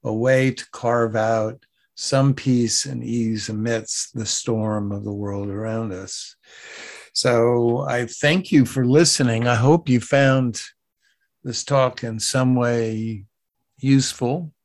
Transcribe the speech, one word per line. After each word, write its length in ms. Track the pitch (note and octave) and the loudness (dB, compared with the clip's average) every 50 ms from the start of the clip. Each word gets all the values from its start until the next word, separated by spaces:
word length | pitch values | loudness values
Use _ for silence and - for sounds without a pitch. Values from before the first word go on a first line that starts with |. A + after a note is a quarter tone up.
a 120 | - A2+ A2 | -4 -4 -4
way 380 | A2 A#2+ B2+ C3 C3 C3 C3 | 0 2 4 4 4 4 2
to 120 | B2+ - - _ | 0 -4 -12 _
carve 460 | - - - A#2+ A#2+ A#2+ A#2 A2 G#2+ | -14 -4 -2 0 2 2 2 0 0
out 460 | A2+ A2 A2+ A2+ A2+ G#2+ A2 C3+ - _ _ _ _ _ _ _ | 0 0 2 0 0 0 -4 -6 -10 _ _ _ _ _ _ _
some 360 | - - - C#3 C3+ C3+ C#3 | -10 -4 0 2 4 4 4
peace 540 | C3+ C3+ - C3+ B2+ B2 A#2+ A2+ - - - | 2 0 0 2 2 2 2 2 0 -2 -4
and 180 | C#3 C3 A#2+ A#2+ | -4 -8 -8 -6
ease 460 | A#2 A#2 A#2+ A#2 A2+ A2+ G#2+ - - | -4 -4 -2 -2 -2 -2 -4 -4 -6
amidst 640 | A2 G#2+ A2 A#2 A#2 A2 - - - - - - - | -6 -4 -2 -2 -2 -4 -4 -6 -8 -8 -8 -8 -8
the 100 | - A2 | -8 -6
storm 680 | - - - - - A2+ A2 G#2+ A2 G#2+ G#2+ G#2 G2+ | -4 -6 -4 -2 -2 -2 0 0 -2 -2 -2 -2 -4
of 140 | G2+ G2+ G2+ | -6 -6 -6
the 80 | G#2 | -6
world 380 | G#2 G2+ G#2 G2+ G2+ G2+ G2+ G2+ | -6 -6 -6 -6 -6 -6 -6 -6
around 420 | G2 G#2 A2 A2+ A2 A2+ A2+ G#2+ | -6 -6 -6 -6 -4 -4 -6 -6
us. 420 | F#2 F#2 F#2+ F#2+ - - - - - _ _ _ - - - - - - - - - - - - | -8 -10 -10 -12 -12 -12 -12 -16 -18 _ _ _ -20 -20 -20 -20 -18 -18 -18 -18 -18 -20 -20 -8
So 680 | _ - - B2+ A#2+ A#2 A#2 A#2+ A#2+ A#2+ A#2 A#2 A#2 C3 | _ -2 0 2 2 4 4 4 2 2 2 2 0 -2
I 260 | C#3+ C3+ B2+ A#2+ A#2+ | -2 -4 -4 -4 -4
thank 440 | A#2 - - - D3 D#3+ F#3+ F#3 - | -6 -6 -2 0 2 2 2 0 4
you 140 | - D3 B2 | 4 4 4
for 220 | - - C#3 B2 | 4 0 -2 2
listening. 600 | B2 C3 D3+ - - - - C3+ A#2+ A2+ A2+ A#2+ | 4 6 6 6 4 2 2 2 0 0 0 2
I 100 | B2 A#2+ | 2 2
hope 340 | A2 A#2 C#3 D#3+ E3+ - C#3 | 4 6 4 4 4 4 2
you 100 | B2+ A#2+ | 0 0
found 640 | - - - C#3 C#3 C3+ C3 C3+ B2+ A#2+ A2 - - - _ _ _ _ _ _ _ _ _ _ _ _ _ _ - | 2 2 2 4 4 4 4 2 0 -2 -4 -6 -12 -14 _ _ _ _ _ _ _ _ _ _ _ _ _ _ -12
this 200 | C3 A#2 - - | -8 -8 -8 -4
talk 400 | - C#3+ C3+ C3 B2+ B2 - - | 0 2 2 2 2 0 -6 -8
in 140 | A2+ A2+ G#2+ | -8 -6 -4
some 360 | - - - C3 C3 B2+ B2+ | -6 -2 0 2 2 2 2
way 680 | B2 A#2+ A#2+ A#2+ A#2 A2+ A2 A2 A2 A2+ A2+ A2 G2+ G2 _ _ _ _ _ _ _ _ _ _ _ | 2 2 0 0 0 -2 -2 -4 -4 -6 -6 -8 -10 -12 _ _ _ _ _ _ _ _ _ _ _
useful. 760 | - C3+ C#3 C3+ C#3 - - - - A#2+ C3+ F3+ E3+ D3+ _ _ | 2 4 4 4 4 0 -4 -4 -2 -2 -2 -4 -6 -12 _ _